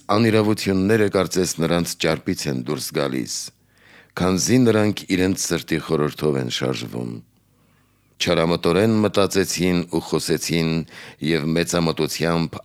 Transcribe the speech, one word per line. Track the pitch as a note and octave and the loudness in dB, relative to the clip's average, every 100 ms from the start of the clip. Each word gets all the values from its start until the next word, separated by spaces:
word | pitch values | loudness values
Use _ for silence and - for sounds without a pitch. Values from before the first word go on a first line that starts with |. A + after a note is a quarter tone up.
| - | -2
անիրավությունները | G#2 A2+ A2 G#2+ G#2 - F#2+ F#2+ A2+ G#2 | 2 4 4 2 0 0 2 2 2 2
կարծես | F#2+ E2+ F2+ F2 - | 2 0 0 0 0
նրանց | E2 E2+ E2+ - | 0 0 -2 -2
ճարպից | E2 D#2 - F2 D#2 | -2 -2 -2 -4 -4
են | C2 B1 | -4 -4
դուրս | C#2+ - D#2 | -6 -4 -4
գալիս, | C#2+ B1+ G#1+ - - _ _ _ _ - - - | -2 -2 -6 -8 -10 _ _ _ _ -20 -14 -2
քանզի | F2+ F#2 - B2 | 0 2 4 4
նրանք | A#2+ G#2+ G#2+ F#2+ - | 6 4 2 0 -2
իրենց | F#2 F#2 F#2 - | 0 2 0 -2
սրտի | E2 - D#2+ | -4 -2 -4
խորհրդով | - D#2 D2+ - D2+ C2+ | 0 0 0 0 0 0
են | B1 | -2
շարժվում։ | - C2 B1 A#1 A#1+ A#1+ A#1 - _ _ _ _ _ _ _ _ - | -4 -4 -4 -6 -8 -8 -10 -16 _ _ _ _ _ _ _ _ -6
Չարամտորեն | - E2 E2 E2+ E2+ E2+ A2 A2 | 0 2 2 2 2 2 4 2
մտածեցին | G#2 G#2 F#2+ G2 F2+ - F2+ F2 D#2+ | 2 2 2 2 0 0 0 0 0
ու | E2 | -4
խոսեցին, | - D#2+ - D#2+ - E2 E2 D#2+ D#2 - - - | -2 -2 0 -2 0 -2 0 -2 -4 -12 -20 -8
և | D2+ D#2+ D2+ | -2 0 0
մեծամտությամբ | E2 E2+ F2 E2 D#2 D2+ - D#2+ E2+ D#2+ - | 0 0 0 0 0 -4 -2 -2 0 -2 -6